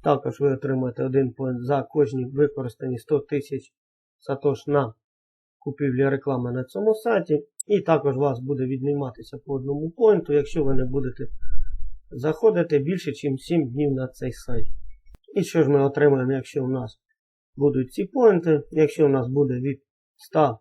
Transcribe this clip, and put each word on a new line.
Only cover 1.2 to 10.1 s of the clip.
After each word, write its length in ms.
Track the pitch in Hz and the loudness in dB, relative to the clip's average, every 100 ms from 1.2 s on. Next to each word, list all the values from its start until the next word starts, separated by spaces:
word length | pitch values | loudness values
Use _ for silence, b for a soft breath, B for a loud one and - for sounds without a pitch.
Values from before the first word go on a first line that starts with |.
| 131 | -2
поінт 320 | - 135 123 | -4 -8 -6
за 180 | 120 143 | -4 -4
кожні 420 | 131 156 135 131 | -2 0 0 0
використані 760 | 127 135 147 143 123 - 135 123 | -6 0 -2 -2 -10 -8 -8 -8
сто 220 | - 147 | -4 -4
тисяч 540 | 143 147 139 139 - _ _ _ _ _ | -2 -8 -6 -12 -12 _ _ _ _ _
сатош 480 | - 135 147 127 - | -10 -4 -2 -2 -2
на 280 | 143 127 - _ _ _ _ _ _ | -2 -2 -8 _ _ _ _ _ _
купівлі 500 | - 135 143 127 139 | -12 -6 -4 0 0
реклами 440 | 139 139 131 123 | -2 -4 -4 -4
на 120 | 127 | -6
цьому 300 | 131 196 214 | -8 -4 -2
сайті. 520 | 214 240 214 170 147 - _ - | -2 0 -2 0 -4 -4 _ -2
І 140 | 202 | -2
також 360 | - 160 139 131 | 2 0 0 -2
вас 240 | 143 123 | -2 -4
буде 260 | 127 139 127 | -6 -4 -4
відніматися 720 | 135 135 143 135 117 117 - | -4 -4 -4 -6 -10 -20 -20
по 160 | - | -10
одному 360 | 135 131 143 160 | -8 -6 -6 -8
поінту, 420 | - 226 | 0 2